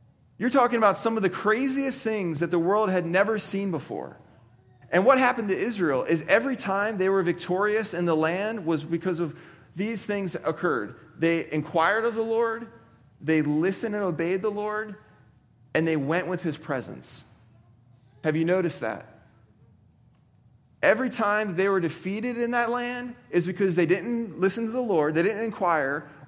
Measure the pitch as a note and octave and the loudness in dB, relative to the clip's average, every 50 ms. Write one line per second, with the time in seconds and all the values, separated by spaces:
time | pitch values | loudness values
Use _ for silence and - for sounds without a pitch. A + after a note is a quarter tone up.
0 | _ _ _ _ _ _ _ - G3+ B3+ A#3+ C#4 A#3+ A#3+ A#3+ A3+ A3 G3+ F#3 - | _ _ _ _ _ _ _ -2 -2 2 4 4 4 4 4 4 4 4 4 4
1 | - A3+ A3+ A3 G3 F#3 - - - G#3 G#3+ A#3+ C4+ C4+ C4 C#4 C#4 C4+ - - | 0 0 0 2 0 0 0 0 2 2 2 2 2 0 0 0 -2 -2 -2 -2
2 | - A3 A3 G#3 F#3 E3+ D#3+ C#3 E3+ D#3+ F3+ E3+ E3 F3+ G3+ G#3+ G#3+ F#3+ F#3 F3+ | -2 -2 -2 -2 -2 -2 -2 -2 -2 0 0 2 2 4 4 4 2 2 2 0
3 | E3 E3 E3+ F#3 G3+ G#3 A3 G#3+ - - - G3 G3 G3 E3+ C#3+ B2+ - A2 D#2 | 0 2 2 2 4 4 2 -2 -2 -4 -4 -2 -2 -2 -2 -4 -4 -6 -8 -8
4 | C2 C2+ - - - - - - _ _ _ _ _ _ - _ - - - F3+ | -8 -8 -12 -18 -20 -20 -20 -20 _ _ _ _ _ _ -20 _ -8 0 2 4
5 | F#3+ B3+ C4 B3+ C4 B3 B3+ A#3 A3 G3+ F#3 C3 F#3 A#3+ A3+ G3+ F3+ D#3 C3+ B2+ | 6 6 6 6 6 2 2 0 -2 -2 0 0 -2 -2 -2 0 0 2 2 0
6 | - - E3+ D#3 C3+ - F3+ A3+ A#3 C4+ B3+ - - G3+ F#3+ G3 G3+ A3 A3 F#3 | 2 2 0 0 2 4 4 4 4 2 -4 -4 -2 -2 0 0 0 -2 0 0
7 | F#3 F#3+ G3 G3 F3 F3 E3+ F3 - - F3+ F#3 G3+ G#3 G#3 A3 G#3+ - - F3 | 0 2 2 2 2 0 -2 -4 -2 -2 0 0 0 0 0 0 -2 -2 -2 -2
8 | F3 E3+ D#3+ D#3 D#3 D#3+ E3+ F#3 G3+ A3 A3+ A3 E3 D#3+ E3 D3 D3 D3 E3 E3 | 0 2 2 2 2 0 0 -2 -4 -4 -4 -4 -2 -2 -2 -2 -2 -4 -6 -4
9 | E3+ F#3 F3 D#3 E3+ D3+ - - - - - - - - - E3 G3+ A3 A#3 F#3+ | -2 -2 -2 -2 -4 -6 -6 -12 -18 -20 -20 -20 -20 -16 -8 -6 -6 -4 -4 -6
10 | - - G3+ G3+ G3 F3 - - - E3 D#3 - F#3 F3 C#3+ A#2 G#2 G#2+ B2 - | -4 -2 -2 -2 -2 -4 -6 -4 -4 -4 -4 0 0 0 0 0 -2 -6 -10 -16
11 | - - - - D#3+ E3 E3 E3 - - - D#3 D3+ - - E3 D#3+ F3+ G#3 A3+ | -20 -16 -6 -2 0 2 2 0 -2 -2 -4 -4 -4 0 0 2 2 2 2 2
12 | A3 A#3 G#3+ A3+ A3+ A3+ A3+ A3+ A#3 A3+ A3+ A#3 A#3 - - - - - - - | 0 -2 -2 -2 -2 0 0 0 0 0 -2 -6 -10 -14 -18 -20 -20 -20 -20 -20
13 | - - _ - - D3 D#3+ D#3 D3 D3 D3 D#3 E3 F#3+ F#3+ - - A3 G#3 G#3 | -20 -20 _ -8 -2 0 2 2 2 2 2 2 2 0 0 -2 -4 -4 -2 -2
14 | G3+ F3+ D#3 D3 E3 E3+ F#3+ F#3+ F#3 G#3+ G3+ G#3 G#3 G#3+ G#3+ G#3+ A3 G#3+ G3 - | -2 -2 -2 -2 -2 -2 -2 0 -2 -2 -4 -2 -6 -4 -4 -6 -6 -8 -12 -16
15 | - - - _ - _ _ _ _ _ _ _ - _ - D#3 E3 E3 D#3+ D3+ | -20 -20 -20 _ -20 _ _ _ _ _ _ _ -14 _ 0 0 2 2 0 0
16 | C3+ C#3 D#3+ F3+ D#3+ D#3+ F#3 F3 F3 E3 C#3+ - - - C#3+ B2+ G#2+ F#2 G2 B1+ | 0 0 -2 -2 -2 -2 -6 -4 -4 -6 -6 -6 -6 -6 -4 -4 -4 -8 -12 -14
17 | - - - - - - - _ - _ _ - _ _ - _ _ _ _ _ | -14 -16 -16 -16 -16 -18 -20 _ -20 _ _ -20 _ _ -20 _ _ _ _ _
18 | _ _ _ - - D#3 D3+ D#3+ E3 E3+ F3+ F#3+ F3 D#3+ - - B2+ A2 G#2+ - | _ _ _ -4 -2 0 0 2 2 2 2 2 2 -2 -2 -4 -6 -6 -6 -6
19 | - - - - - _ _ _ _ _ _ _ - _ _ _ _ _ _ _ | -12 -18 -20 -20 -20 _ _ _ _ _ _ _ -20 _ _ _ _ _ _ _
20 | _ _ _ _ _ _ _ _ _ _ _ _ _ _ _ - - E3+ A3 A3+ | _ _ _ _ _ _ _ _ _ _ _ _ _ _ _ 0 4 4 4 4
21 | C4 A#3+ - - A3 G#3 G#3 G#3+ G#3+ G3+ E3+ F3 F#3+ G3+ G3 F#3+ E3+ D#3 - - | 2 -4 -2 -2 0 0 2 0 0 -2 -2 0 0 2 2 0 0 -2 -6 -6
22 | - F#3+ G3 G#3+ A3 B3 A#3+ A#3 A#3+ A#3 A#3+ A#3+ A#3+ A3+ A#3+ B3 A#3+ A#3+ B3 B3 | -6 -6 -6 -4 -4 -4 -2 -2 -2 0 0 0 0 0 -2 -4 -4 -6 -6 -8
23 | B3 B3 A#3 - - - - F3 D#3+ F3+ - - G3+ F#3+ E3 F3 E3+ D3+ F#3 F#3+ | -10 -12 -14 -16 -10 -2 0 0 0 0 -2 0 0 2 4 2 4 4 2 0
24 | E3+ A#3+ A#3+ A#3 A#3 G3 D3+ E3 F#3 F#3+ - A#3 A3+ A3 A3+ B3+ B3 A3 F#3+ D#3+ | 0 -2 -2 -2 -4 -6 -4 0 0 0 0 0 -4 -2 -2 -2 0 2 2 2
25 | D3 D3+ D3+ D#3+ F3+ G#3 G#3+ G3+ A3+ A3 - - G3 F3 E3 D#3 C#3 C3+ C#3+ D3 | 2 2 2 2 2 2 0 0 -4 -4 -4 0 2 2 2 2 2 0 -2 -4
26 | D3 - - - - | -6 -10 -20 -16 -6